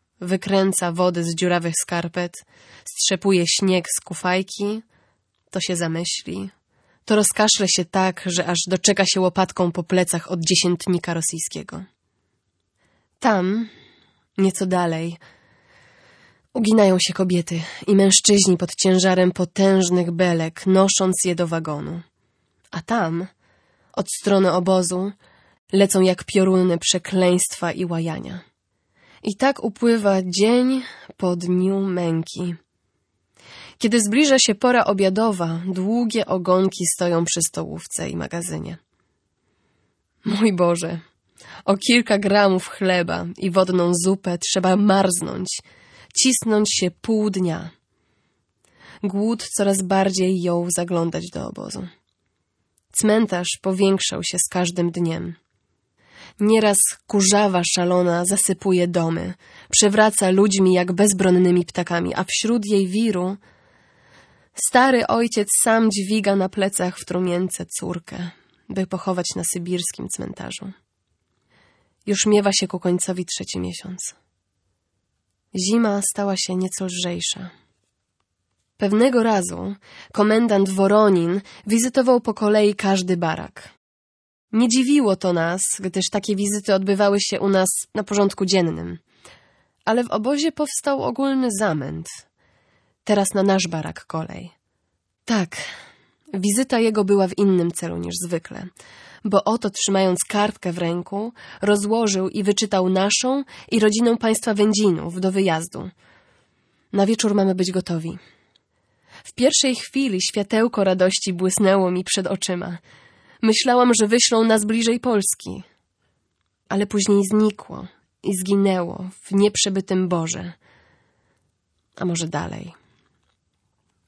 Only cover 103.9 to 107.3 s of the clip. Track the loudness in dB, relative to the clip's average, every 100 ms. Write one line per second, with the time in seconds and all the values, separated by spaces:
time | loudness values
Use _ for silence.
103.9 | 4 2 2 0 0 0 2 2 4 2
104.9 | 0 -4 -4 -2 0 0 0 -4 -12 -14
105.9 | -16 _ _ _ _ _ _ _ _ _
106.9 | 0 2 2 2